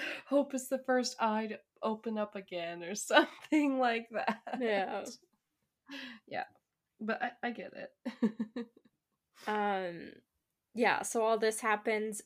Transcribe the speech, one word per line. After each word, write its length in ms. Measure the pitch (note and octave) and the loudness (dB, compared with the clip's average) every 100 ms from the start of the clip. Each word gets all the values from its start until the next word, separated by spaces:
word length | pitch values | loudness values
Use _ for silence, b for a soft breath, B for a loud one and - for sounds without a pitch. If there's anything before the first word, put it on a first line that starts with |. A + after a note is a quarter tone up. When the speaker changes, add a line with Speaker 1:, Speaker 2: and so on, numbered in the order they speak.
| B B - | B B 2
Speaker 1:
"Hope 280 | C#4 C#4+ | 2 2
is 140 | C4 - | -2 -4
the 100 | C4 | -4
first 380 | C4 B3+ A#3+ - | 2 2 2 0
eye 260 | A3+ G#3+ A3 | 2 2 -2
to 120 | G#3+ - _ | -6 -14 _
open 360 | A3 A3 A3+ G#3+ | -2 -2 -2 -2
up 160 | G#3 | -2
again," 480 | G3+ F#3+ F3+ E3+ E3+ | -6 -8 -6 -6 -6
or 120 | E3+ | -6
<laughs> 20 | D#3 | -6
something 840 | - B3+ D#4+ - - D4+ D4 C4 | 6 6 6 2 0 2 4 4
like 300 | B3 A#3 A#3 | 2 2 -2
that. 300 | G#3+ - A3 - B3+ | -4 -2 -4 -6 -4
Speaker 2:
Yeah. 460 | A#3 G3+ F#3+ G3+ B3 - _ _ _ _ _ _ - C#4 B3+ A3+ - | 0 0 0 -4 -8 -12 _ _ _ _ _ _ -18 -14 -14 -16 -10
Speaker 1:
Yeah, 180 | - - _ _ _ _ _ | -8 -8 _ _ _ _ _
but 220 | G#3+ A3 | -4 -2
I, 100 | A#3+ - | -4 -4
I 60 | A#3+ | -6
get 200 | A3 F3+ | -6 -10
it. 920 | - - - C4 - G#3+ - A3 B3 A#3 _ | -12 -14 -12 -10 -2 -2 0 -8 -8 -12 _
<laughs> 0 | _ _ _ _ _ - - | _ _ _ _ _ -12 -4
Speaker 2:
Um, 640 | G#3+ G#3 F#3+ F#3 E3+ - - _ _ _ _ _ | -2 0 0 -4 -8 -12 -16 _ _ _ _ _
yeah, 280 | A3+ A3 - | 0 2 2
so 200 | - A#3 | 0 0
all 160 | A3 A3+ | 2 4
this 220 | A3 A3 | 2 2
happens, 600 | A3+ G#3 A3+ G#3+ A3 G#3 | 0 0 2 0 -2 -4